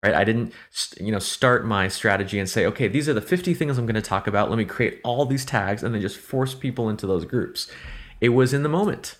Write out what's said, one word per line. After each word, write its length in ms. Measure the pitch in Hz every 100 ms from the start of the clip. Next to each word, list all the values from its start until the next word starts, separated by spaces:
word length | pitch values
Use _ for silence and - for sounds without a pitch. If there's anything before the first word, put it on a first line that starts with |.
right? 140 | 101 80
I 80 |
didn't 300 | 101 113 120 - -
st-, 340 | - - - 98
you 60 |
know, 80 | 107
start 460 | - - 131 123 113
my 240 | 101 95
strategy 500 | - 110 98 95 104
and 100 | 95
say, 160 | 113 90
"Okay, 200 | 107 113
these 220 | 120 147
are 40 |
the 60 | 123
fifty 340 | - 180 180
things 240 | 170 151 127
I'm 80 | 117
gonna 160 | 110
talk 260 | 104 98 -
about. 220 | 101 104
Let 80 | 113
me 60 |
create 380 | 98 - 117 -
all 220 | - 120 139
these 180 | 135
tags," 400 | 131 120 98 104
and 100 | 113
then 80 | 113
just 160 | 101 -
force 380 | - 135 131 131
people 320 | 135 123 113
into 180 | 104 98
those 200 | 92 82
groups. 440 | 127 98 - - - - - - -
It 80 | 120
was 240 | 120 131
in 100 | 143
the 60 | 147
moment 480 | 160 208 - - -